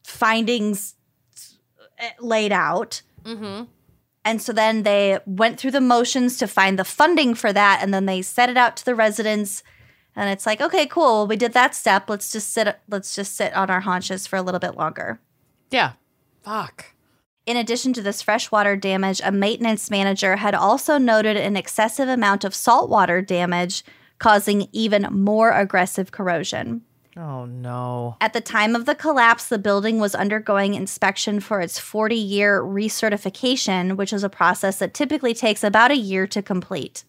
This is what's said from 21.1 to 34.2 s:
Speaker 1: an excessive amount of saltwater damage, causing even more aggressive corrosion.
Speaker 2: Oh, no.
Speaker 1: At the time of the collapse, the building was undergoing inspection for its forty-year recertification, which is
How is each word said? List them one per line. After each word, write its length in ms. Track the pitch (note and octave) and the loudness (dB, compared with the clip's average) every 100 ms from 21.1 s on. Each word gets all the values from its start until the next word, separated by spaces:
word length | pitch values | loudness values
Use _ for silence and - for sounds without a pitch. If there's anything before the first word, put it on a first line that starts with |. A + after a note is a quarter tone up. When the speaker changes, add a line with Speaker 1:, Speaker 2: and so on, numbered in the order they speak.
| A3 G#3+ G#3 | 4 4 0
Speaker 1:
an 200 | F#3+ G3+ | 0 -2
excessive 500 | - - A3 A3 C4 | -4 -2 -2 0 -2
amount 360 | B3+ G#3 G3+ | 2 2 2
of 120 | - - | -2 -2
saltwater 680 | - A#3+ - G#3 F3 F3 | 4 4 4 2 4 2
damage, 640 | G3 F3 F3 F3 F3+ - - - _ _ | 0 0 0 0 -2 -6 -12 -20 _ _
causing 500 | A3+ G#3 G3+ G3+ - | 4 4 4 -2 -2
even 360 | - A3 G#3 G3+ | -2 0 0 0
more 400 | G3+ G3 G#3+ A3+ | -2 0 4 4
aggressive 600 | - G3 F#3+ F#3+ - F#3 | 4 2 0 0 -2 -6
corrosion. 680 | - F#3 E3+ F#3 - - A#3 _ _ _ F3 | -4 -2 -2 -4 -6 -6 -8 _ _ _ -14
Speaker 2:
Oh, 280 | D#3 C3 B2 | -12 -10 -12
no. 680 | B2 B2 B2 B2 B2 A#2+ A2 | -12 -10 -8 -6 -6 -8 -4
Speaker 1:
At 100 | A3 | -4
the 60 | A3+ | -4
time 360 | A3+ A3 G#3+ A#3 | -4 -2 0 0
of 80 | A#3+ | -2
the 100 | D4 | -2
collapse, 520 | D#4 C#4 A#3 A#3 - | 0 4 4 4 0
the 100 | A3 | -2
building 420 | G#3 G3+ G#3+ A3 | 0 0 0 0
was 160 | G#3 - | -2 -2
undergoing 580 | G3+ G#3+ G#3+ G3 G3 G3+ | -2 -2 0 0 0 -2
inspection 640 | F#3+ - G3 G3 - G#3 | -6 -2 -2 -2 -4 -4
for 180 | - G3+ | -4 -4
its 180 | E3+ - | -4 -8
forty-year 840 | - G#3 G#3+ A#3 G3+ G3+ G#3 G3 | -8 -2 0 -2 -2 0 2 2
recertification, 1300 | F#3 G3 G#3+ - A3 G#3 G3 - B3 B3+ - F#3 F3+ F#3+ | 0 -4 -4 -2 -2 -2 -6 -4 -2 0 0 0 0 -2
which 160 | G3 | -2
is 100 | G3+ | -2